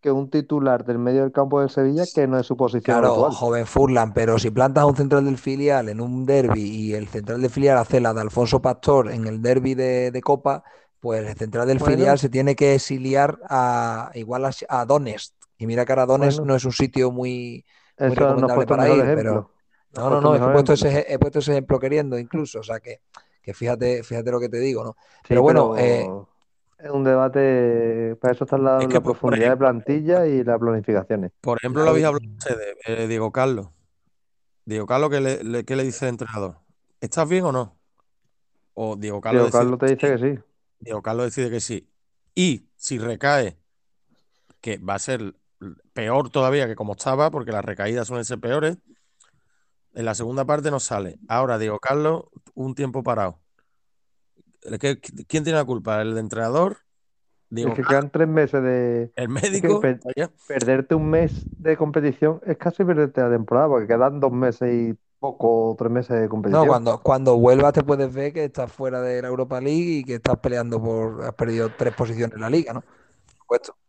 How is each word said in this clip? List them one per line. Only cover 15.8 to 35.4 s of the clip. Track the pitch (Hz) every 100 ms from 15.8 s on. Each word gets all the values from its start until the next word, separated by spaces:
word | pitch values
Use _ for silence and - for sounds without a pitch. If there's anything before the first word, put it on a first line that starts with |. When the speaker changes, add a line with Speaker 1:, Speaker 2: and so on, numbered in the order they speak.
| 123
Speaker 2:
que |
ahora | 131
Donetsk | 127 135 143 143
Speaker 1:
Bueno. |
Speaker 2:
no | 147
es | 131 127
un |
sitio | 123 135 131 127
muy, | 123 127 123 120 120 _ _ _ _
muy | 135 123
Speaker 1:
Eso | 139 135
no | 131
has |
Speaker 2:
recomendable |
Speaker 1:
puesto | 123 127
el | 147
Speaker 2:
para |
Speaker 1:
mejor | 127 139
Speaker 2:
ir, |
Speaker 1:
ejemplo. | 127 156 110
Speaker 2:
pero | 107 104 _ _ _ _
Speaker 1:
No | 127
has |
Speaker 2:
no, | 123
no, | 143
Speaker 1:
puesto | 147
Speaker 2:
no, |
Speaker 1:
el |
Speaker 2:
es | 147
que | 127
he |
Speaker 1:
mejor |
Speaker 2:
puesto | 143 139
Speaker 1:
ejemplo. |
Speaker 2:
ese, | 147 147 143 -
he | 139
puesto | 143 151
ese | 143
ejemplo | 143 135 139
queriendo | 131 151 143 123
incluso, | 120 165 147 113
o |
sea | 104 113
que, | - 113 _ - _ _
que | -
fíjate, | 104 117 120 123 123
fíjate | 113 120 117
lo | 123
que | 120
te | 117
digo, | 135 120
¿no? | 117 - _ _ _
Speaker 1:
Sí, |
Speaker 2:
Pero | 123
bueno, | 135 160 123
Speaker 1:
pero |
Speaker 2:
eh, | 113 123 120 95 98 101 _ _ _ _ _
Speaker 1:
es | 151
un | 139
debate, | 135 131 131 135 139 131 120 117 117 113 113 113
para | 131
eso | 123
está | 135 139
la, | 135 131
Speaker 3:
Es | 131
que, | 127
Speaker 1:
la | 131 120
Speaker 3:
por | 127
Speaker 1:
profundidad | 117 117
de | 127
Speaker 3:
ejemplo, |
Speaker 1:
plantilla | 135 120 113 147 156 180 170
y | 135
las | 120 117
planificaciones. | 117 113 104 104 95 110 92 _
Speaker 3:
Por | - 117
ejemplo, | 123 127
lo | 156
habéis | 156 156
hablado | 147 110 107
ustedes, | - 117 104 101 113
eh, | 113 113
Diego | 113 110
Carlos. | 131 131 120 95 _ _ _ _ _ _ _ _ _
Diego | - 107 101
Carlos, | 127 151
¿qué | 143
le, | 135 135